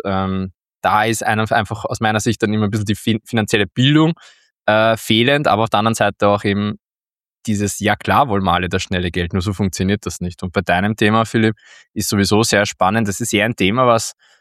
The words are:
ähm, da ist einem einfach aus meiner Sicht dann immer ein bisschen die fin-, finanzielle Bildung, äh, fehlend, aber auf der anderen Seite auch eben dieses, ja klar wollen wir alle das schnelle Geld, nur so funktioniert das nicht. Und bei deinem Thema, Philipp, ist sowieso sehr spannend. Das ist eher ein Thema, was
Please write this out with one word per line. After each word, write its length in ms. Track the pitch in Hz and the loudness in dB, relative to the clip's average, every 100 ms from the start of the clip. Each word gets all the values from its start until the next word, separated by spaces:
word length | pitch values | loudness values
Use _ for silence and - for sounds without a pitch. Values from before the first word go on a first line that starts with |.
| 98 | -4
ähm, 480 | 95 95 95 95 _ _ _ | -2 -2 -4 -6 _ _ _
da 220 | 92 104 | 0 0
ist 220 | 110 113 - | 0 -2 -2
einem 220 | 107 107 | -2 0
einfach 340 | 117 101 110 | 0 -2 -6
aus 160 | - 117 | -8 -2
meiner 200 | 110 107 | 0 0
Sicht 240 | 120 - | -2 -2
dann 100 | 104 | 0
immer 120 | 107 104 | 0 0
ein 40 | |
bisschen 160 | 107 104 | -2 -2
die 100 | 101 | -4
fin-, 260 | - 110 - | -2 -2 -2
finanzielle 400 | 113 104 107 98 | -4 0 0 0
Bildung, 480 | - 135 151 160 165 - _ _ _ - | 0 2 4 2 -2 -12 _ _ _ 0
äh, 280 | 107 110 110 | 2 2 0
fehlend, 520 | - 113 120 143 123 | 0 2 2 2 2
aber 160 | 104 | 0
auf 60 | 113 | 2
der 100 | 104 | 0
anderen 160 | 113 110 | 0 0
Seite 320 | 104 - 104 | -2 0 0
auch 160 | 101 | 2
eben 320 | 104 101 104 104 _ _ _ _ _ _ - | 0 -2 -2 -6 _ _ _ _ _ _ -6
dieses, 340 | 101 101 - | -2 -2 -2
ja 160 | 101 104 | 0 0
klar 320 | - 101 139 | 2 2 2
wollen 160 | 101 | 0
wir 100 | 95 | 0
alle 160 | 87 90 | 0 0
das 120 | 95 | -4
schnelle 300 | - 92 90 | -4 -4 -4
Geld, 220 | 90 85 | -4 -4
nur 80 | 98 | -2
so 120 | 90 | -4
funktioniert 520 | 95 98 - 95 104 98 | -2 -4 -2 -2 -2 -4
das 160 | - | -8
nicht. 200 | 90 - | -10 -8
Und 100 | 92 | -6
bei 80 | 101 | -4
deinem 340 | 92 90 101 107 | 0 0 0 0
Thema, 300 | 107 110 113 | 2 2 2
Philipp, 300 | 117 110 107 - - _ | 2 0 -2 -14 -20 _
ist 160 | - - | -8 -2
sowieso 320 | 104 98 107 | 0 2 2
sehr 220 | 113 101 104 | 2 2 0
spannend. 420 | - 92 113 104 | 0 0 0 -2
Das 120 | 95 | -4
ist 140 | 120 | -2
eher 120 | 101 110 | 0 0
ein 100 | - | 0
Thema, 300 | 95 120 127 | 0 2 2
was 280 | 113 - - _ _ | 2 0 -12 _ _